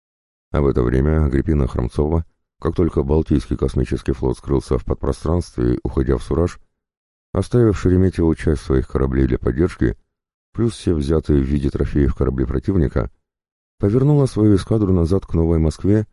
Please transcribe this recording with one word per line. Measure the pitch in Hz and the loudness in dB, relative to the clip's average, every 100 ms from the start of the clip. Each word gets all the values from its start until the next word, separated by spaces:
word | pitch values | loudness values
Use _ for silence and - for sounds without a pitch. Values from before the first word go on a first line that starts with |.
| _ _ _ _ _ | _ _ _ _ _
А | 73 | 0
в | 69 | 2
это | 65 | 2
время | 60 65 73 78 73 | 2 2 2 2 2
Агриппина | 67 80 73 64 | 0 0 0 0
Хромцова, | - 60 - 76 82 - _ _ _ | -2 -4 -2 0 -2 -4 _ _ _
как | 80 87 | -4 0
только | 82 80 | 0 0
Балтийский | 69 78 80 71 - 64 | 2 0 2 0 0 -4
космический | 67 67 62 67 - | -2 -2 -2 -4 -4
флот | 65 65 62 | -4 -4 -4
скрылся | - 67 - 65 | -2 -4 -2 -4
в | - | -4
подпространстве, | 64 67 - 80 87 - - 62 62 | -4 -4 -4 -2 -2 -4 -4 -2 -2
уходя | - - 64 64 | -2 -2 -2 -2
в | |
Сураж, | - 73 90 - _ _ _ _ _ _ _ | -2 -2 -2 -6 _ _ _ _ _ _ _
оставив | 101 - 123 113 92 | -6 0 2 2 2
Шереметьеву | 90 92 95 - 82 78 | 2 2 2 2 0 0
часть | 80 73 | 0 -2
своих | - 65 - | 0 -2 -2
кораблей | 64 67 65 65 | -4 -2 0 0
для | 60 | 0
поддержки, | 62 62 92 - 58 - _ _ _ _ _ | -2 0 -2 0 -2 -2 _ _ _ _ _
плюс | - 117 | -4 -4
все | - 101 | -2 -2
взятые | 80 69 80 - 71 | -2 0 -2 2 0
в | 65 | 2
виде | 71 67 | -2 -2
трофеев | - 67 73 65 | -2 -2 2 0
корабли | - 65 65 62 | 0 -2 -2 -4
противника, | 65 - 95 65 65 58 - _ _ _ _ _ _ | -2 -2 0 0 -2 -4 -10 _ _ _ _ _ _
повернула | 101 123 143 147 131 | 0 2 2 2 2
свою | 104 107 95 | 2 4 4
эскадру | - 110 98 | 2 0 2
назад | 92 82 95 - | 2 2 0 0
к | |
Новой | 82 82 82 | 0 2 2
Москве | 80 - 92 107 104 | 0 0 0 0 -2